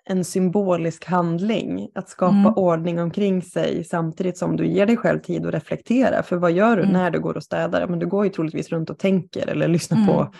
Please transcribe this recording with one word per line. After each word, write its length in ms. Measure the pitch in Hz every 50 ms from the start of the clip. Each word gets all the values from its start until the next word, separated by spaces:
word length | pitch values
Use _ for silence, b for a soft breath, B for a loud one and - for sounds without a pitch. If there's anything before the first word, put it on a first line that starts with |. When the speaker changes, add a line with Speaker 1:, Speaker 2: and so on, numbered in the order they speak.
| _
Speaker 1:
en 200 | - 196 185 175
symbolisk 800 | - - 190 185 180 180 208 202 185 175 170 165 165 160 - -
handling 840 | - 180 180 175 170 170 170 190 220 226 - - - 180 190 202 - -
att 140 | 190 185 -
skapa 260 | - - 185 185 202
Speaker 2:
Mm. 160 | 202 202 208 220
Speaker 1:
ordning 460 | 208 190 175 165 160 165 175 170 170
omkring 400 | 170 170 165 202 208 196 190 185
sig, 420 | 170 - - 170 160 156 143 160 165
samtidigt 540 | - - 170 165 160 156 - 185 180 175
som 200 | - 175 165 165
du 80 | 160 165
ger 180 | 165 165 185 202
dig 120 | 202 233
själv 220 | 233 - - 165 156
tid 260 | - - 175 160 160
att 80 | 170 165
reflektera. 680 | 160 - - 165 160 - - 226 262 254 185 - - -
För 140 | - 185
vad 140 | 175 175 170
gör 240 | 165 180 208 233 233
du 60 | 190
Speaker 2:
Mm. 120 | - 196 185
Speaker 1:
när 180 | 180 185 175
du 80 | 160 160
går 180 | 160 160 -
och 60 | - 160
städar? 440 | - 170 170 165 170 185 180 175
Men 120 | 180 175 165
du 80 | 175
går 160 | 175 196 196 208
ju 60 | 190
troligtvis 380 | 196 - 160 156 - 160 156 -
runt 200 | 170 165 160 -
och 100 | 160 -
tänker 480 | - 196 196 185 160 - - - -
eller 200 | - - 151 151
lyssnar 300 | 156 170 170 - - -
Speaker 2:
Mm. 100 | 220 214
Speaker 1:
på 240 | 190 151 147 143 - b